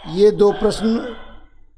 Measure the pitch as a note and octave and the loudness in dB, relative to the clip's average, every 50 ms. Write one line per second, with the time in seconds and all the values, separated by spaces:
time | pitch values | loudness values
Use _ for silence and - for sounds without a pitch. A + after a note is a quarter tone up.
0 | - D#3+ D#3+ F#3 G3+ G#3+ F#3 D#3+ G3+ G3+ G3+ - A3+ G#3 F#3+ - G3+ A3 A3+ A#3 | -14 -8 0 2 4 4 4 4 2 2 2 2 -2 -2 -2 -2 -2 -2 -2 -2
1 | - B3 A3+ - - - - - - - _ - - - _ | -4 -8 -12 -14 -16 -18 -20 -20 -20 -20 _ -20 -20 -20 _